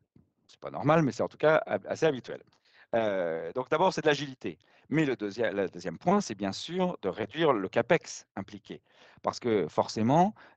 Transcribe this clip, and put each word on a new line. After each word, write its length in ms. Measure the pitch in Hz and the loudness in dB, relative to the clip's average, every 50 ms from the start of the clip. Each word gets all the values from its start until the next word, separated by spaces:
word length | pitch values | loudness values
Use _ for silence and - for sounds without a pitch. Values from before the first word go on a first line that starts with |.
| _ _ _ - _ _ _ _ _ | _ _ _ -20 _ _ _ _ _
c'est 140 | _ - _ | _ -20 _
pas 100 | - 71 | -14 -10
normal, 320 | 69 76 95 139 156 170 | -8 -2 2 2 4 4
mais 100 | 160 131 | 4 2
c'est 120 | 107 - 104 | 0 -2 -4
en 60 | 87 | -4
tout 80 | - - | -2 0
cas 260 | - 151 156 - - | 2 4 4 4 2
hab-, 220 | - 113 98 - - | 0 -2 -4 -2 -6
assez 180 | 104 107 - | -2 0 0
habituel. 380 | 160 143 123 - - 69 65 - _ _ _ _ _ _ _ - _ - | 0 0 -2 -6 -12 -14 -14 -14 _ _ _ _ _ _ _ -10 _ -2
Euh, 580 | 117 113 107 101 95 90 85 80 82 82 82 - | 0 0 2 0 0 -2 -2 -2 -4 -6 -6 -6
donc, 160 | 127 127 - | -6 -2 -2
d'abord, 220 | 156 156 180 190 | 0 2 4 2
c'est 100 | 156 - | 2 2
de 60 | 147 156 | 2 2
l'agilité. 520 | 147 135 143 139 131 - - 104 80 - _ _ _ _ _ - | 2 2 0 -6 -10 -10 -10 -10 -10 -10 _ _ _ _ _ -4
Mais 160 | 127 156 160 | 0 0 2
le 120 | 135 120 | 0 0
deuxième, 400 | 107 107 104 98 110 117 107 90 | -2 -4 -6 -4 -2 -2 -2 0
le 120 | 101 98 87 | -2 -2 -2
deuxième 300 | - 87 87 90 85 - | -4 -8 -8 -8 -10 -4
point, 240 | - 175 180 208 | 0 2 2 2
c'est 140 | 196 - 113 | 0 -2 -6
bien 160 | 95 101 95 | -4 -4 -4
sûr 440 | 95 - - - 165 185 185 180 - - | -4 -6 -8 -6 -2 -2 -2 -2 -2 -4
de 80 | - 98 | -4 -4
réduire 440 | 85 101 110 101 - 151 165 151 135 | -4 -4 -6 -6 -4 0 2 2 2
le 140 | 107 95 95 | 2 0 -2
CAPEX 600 | - 120 113 - 170 160 - - - - - _ _ | -2 -2 2 2 2 0 0 -4 -14 -16 -18 _ _
impliqué. 480 | - 98 - - 101 - - - 78 - _ _ _ - - - - - | -14 -12 -12 -16 -18 -16 -16 -16 -16 -16 _ _ _ -20 -20 -20 -6 -4
Parce 160 | - - - | -4 -4 -2
que 280 | - 120 110 104 82 76 | 0 2 2 2 2 2
forcément, 680 | - - 101 - - 117 110 113 135 160 180 208 214 - - - _ | 0 0 0 0 0 0 2 4 6 6 4 4 2 -4 -14 -20 _